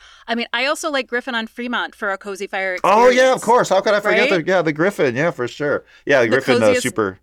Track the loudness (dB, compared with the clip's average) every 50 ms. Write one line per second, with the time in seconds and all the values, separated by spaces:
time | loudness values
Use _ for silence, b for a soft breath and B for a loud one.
0 | B B B B B -8 -6 -6 -6 -4 -4 -4 -2 -2 -4 -4 -4 -4 -4 -4
1 | -4 -4 -6 -6 -6 -6 -6 -6 -8 -8 _ -10 -8 -6 -6 -6 -6 -8 -8 -8
2 | -6 -6 -6 -6 -8 -12 -10 -10 -10 -8 -6 -6 -6 -4 -4 -2 2 2 4 6
3 | 6 4 6 4 4 4 2 0 0 2 2 2 2 2 0 0 2 2 0 0
4 | 0 0 0 2 2 2 0 0 0 0 0 0 0 0 0 0 -2 -2 0 0
5 | 0 0 0 0 -2 -2 -2 -4 -6 -8 -6 -6 -4 -2 -2 -4 -6 b b b
6 | b b 2 4 4 2 2 0 2 2 2 4 4 4 2 2 0 -4 -2 -2
7 | -2 -2 -4 -8